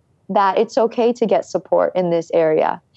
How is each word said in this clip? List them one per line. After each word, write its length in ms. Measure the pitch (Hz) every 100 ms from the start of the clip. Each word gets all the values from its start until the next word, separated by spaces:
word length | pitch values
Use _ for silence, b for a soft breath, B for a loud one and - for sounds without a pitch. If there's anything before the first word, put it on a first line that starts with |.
| _ _ -
that 260 | 196 196 190
it's 220 | 226 -
okay 340 | 226 240 233
to 140 | 240 208
get 180 | 190
support 480 | - 180 - 175 175
in 140 | 180 180
this 220 | 170 160
area, 480 | 165 160 156 - - _